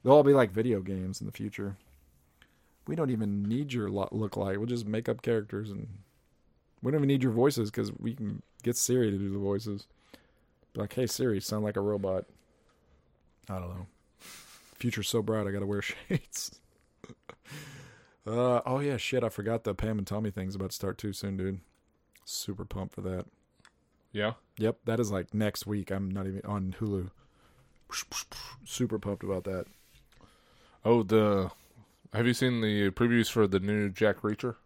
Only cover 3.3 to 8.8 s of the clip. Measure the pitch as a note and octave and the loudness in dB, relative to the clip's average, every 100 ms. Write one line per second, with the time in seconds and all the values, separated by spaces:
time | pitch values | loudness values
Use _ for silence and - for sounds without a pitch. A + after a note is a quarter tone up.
3.3 | G2+ G2+ A#2+ D3 B2 G#2 G2+ F#2+ G#2+ G#2 | 0 0 -2 -2 -2 -2 -2 -2 -2 -2
4.3 | G#2 G2 G2+ A2+ A#2+ G#2 A2 A#2 A#2 - | -2 -2 -2 -2 -4 -2 -2 -2 -2 0
5.3 | A2+ G#2+ G2+ G#2+ G2+ G#2 G2+ - _ _ | 0 0 -8 -8 -8 -10 -14 -20 _ _
6.3 | _ _ _ _ _ A#2+ D3+ C#3 C#3 B2+ | _ _ _ _ _ -2 2 4 4 4
7.3 | A2+ C#3 B2+ G#2 A#2 G#2 - A#2 A#2 G#2 | 6 4 4 -2 -2 -4 -4 -6 -4 -6
8.3 | - - - A#2+ A#2+ | -8 -12 -6 -4 0